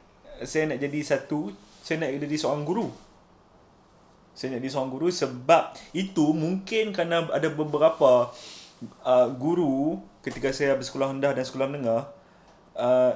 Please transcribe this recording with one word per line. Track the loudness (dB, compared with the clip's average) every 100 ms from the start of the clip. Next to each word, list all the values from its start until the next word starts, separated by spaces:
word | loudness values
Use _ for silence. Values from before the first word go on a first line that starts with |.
| _ _ -20 -14
saya | -4 -2 0
nak | -2
jadi | -4 -4
satu, | 0 -2 0 -4 -4 -10 -20 -16
saya | -6 -4
nak | -2 -4
jadi | -4 -2
seorang | -2 -2
guru. | -2 -4 -4 -8 -20 _ _ _ _ _ _ _ _ _ _ _ _
Saya | -10 -8 -6
nak |
jadi | -4
seorang | -4 -4
guru | -2 -2
sebab | -2 -4 -2 4 4 4 -8 -8
itu | -6 -2 2 2
mungkin | 2 0 -4 -2 -2 0
kerana | -2 0 0 0
ada | 0 -2
beberapa, | -2 -2 2 2 6 6 6 4 -4 -18 -18 -20 -18 -18 -6
uh, | 4 4 4
guru | 2 0 2 2 0 -2 -4 -10 -12
ketika | -10 -4 -4
saya | 0 0
bersekolah | 0 -2 -2 -2
rendah | 0 0 0
dan |
sekolah | -4 -4 -4
menengah, | -2 0 0 -2 -12 -20 -20 -20 _ _
uh, | -2 2 4 4